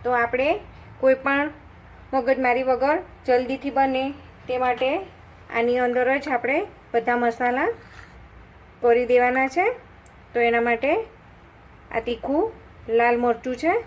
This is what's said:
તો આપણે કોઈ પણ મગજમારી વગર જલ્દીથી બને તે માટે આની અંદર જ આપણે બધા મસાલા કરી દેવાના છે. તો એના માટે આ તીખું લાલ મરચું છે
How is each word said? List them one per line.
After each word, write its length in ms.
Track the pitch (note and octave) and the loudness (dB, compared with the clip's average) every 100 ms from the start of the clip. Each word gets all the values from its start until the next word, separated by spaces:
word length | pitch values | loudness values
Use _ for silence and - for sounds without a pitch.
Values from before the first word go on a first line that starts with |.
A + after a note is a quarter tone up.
તો 80 | A#3+ | 0
આપણે 480 | B3 A#3 B3 C#4 G4+ - - - - | 0 0 0 0 -2 -6 -20 -20 0
કોઈ 140 | C4 | 2
પણ 380 | C4 C4+ C#4 D4 - - - - - - | 2 2 -2 -2 -8 -20 -20 -20 -20 -4
મગજમારી 500 | C4+ B3 C4 B3+ A#3+ | -2 0 0 2 0
વગર 400 | C4 B3+ C4+ E4 F4+ - - | 0 0 2 0 -4 -12 0
જલ્દીથી 440 | B3 B3 C4+ C#4 | 0 2 -4 -4
બને 420 | C4 C4+ C4 C4+ C#4+ - - - | 0 0 0 -4 -8 -18 -20 -8
તે 100 | B3+ | -2
માટે 400 | B3+ B3 C4 E4 F#4+ - - - - | -2 0 -2 -2 -6 -18 -20 -20 -8
આની 260 | A#3 A#3+ B3 | -2 0 0
અંદર 380 | B3 B3 B3 C#4 | 0 0 0 0
જ 120 | C#4 | -2
આપણે 380 | B3 A#3+ D4 G4+ - - | -4 -2 -2 -4 -12 -4
બધા 220 | A#3 A3+ A#3+ | -2 0 0
મસાલા 520 | A#3+ A3+ B3 B3+ F4+ A#4 - - - - - - - - - - | 0 0 -2 0 -2 -4 -14 -20 -20 -20 -20 -20 -20 -20 -20 -2
કરી 240 | A#3+ A#3 A#3+ | 2 2 4
દેવાના 420 | B3 B3 B3+ C4 | 4 4 2 -2
છે. 180 | E4+ G4+ B4 - - - - - | 0 -2 -2 -14 -20 -20 -20 -8
તો 60 | A#3 | 0
એના 220 | A#3 A#3 | 2 2
માટે 320 | A#3+ A3+ C4+ F#4 A4 - - - - - - - - | 0 0 0 -2 -4 -14 -20 -20 -20 -20 -20 -20 -8
આ 80 | - | -8
તીખું 520 | A#3 A3+ - C#4+ A4 - - - - | -6 -6 -2 -2 -2 -6 -20 -20 -2
લાલ 280 | A3+ A#3+ A#3+ | 2 2 2
મરચું 380 | A#3+ A#3 B3+ B3 | 0 0 -4 -2
છે 180 | D#4+ G#4 | 0 0